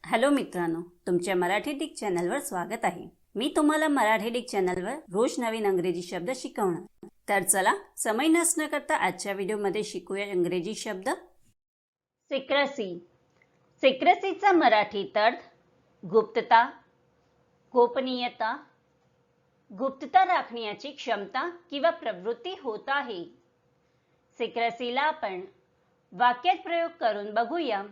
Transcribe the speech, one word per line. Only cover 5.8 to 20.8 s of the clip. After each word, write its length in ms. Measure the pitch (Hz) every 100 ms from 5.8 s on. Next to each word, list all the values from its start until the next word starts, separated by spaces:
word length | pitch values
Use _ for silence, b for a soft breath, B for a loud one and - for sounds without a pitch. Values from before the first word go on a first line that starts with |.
| 175 175
शब्द 300 | 175 185 175 262
शिकवणार. 720 | 285 - 196 165 - _ - _ -
तर 140 | 202
चला, 300 | 180 202 190 202 - -
समय 300 | 233 220 311
नष्ट 320 | 320 330 -
न 80 | 302
करता 280 | 302 285 311
आजच्या 380 | 185 - 208
व्हिडिओमध्ये 500 | 196 190 214 202 170
शिकूया 420 | - 180 - 196 202
इंग्रजी 500 | 185 175 180 170 214
शब्द. 340 | 233 190 196 359 - _ _ _ _ _ _ _ _ _ _
सिक्रेसी. 800 | 269 269 277 269 277 196 175 - _ _ _ _ _ _ _
सिक्रेसीचा 680 | 269 262 311 392 392 349 403
मराठीत 680 | 359 277 214 202 202 196 214
अर्थ 200 | 214 262 - _ _ _ _ _ 185
गुप्तता, 640 | 214 220 240 226 233 262 - _ _ _ _ _ _ _ _ _
गोपनीयता. 880 | 247 233 240 254 247 247 240 220 269 - _ _ _ _ _ _ _ _ _ _ 190
गुप्तता 480 | 262 269 294 359 370
राखण्याची 680 | 339 - 233 214 202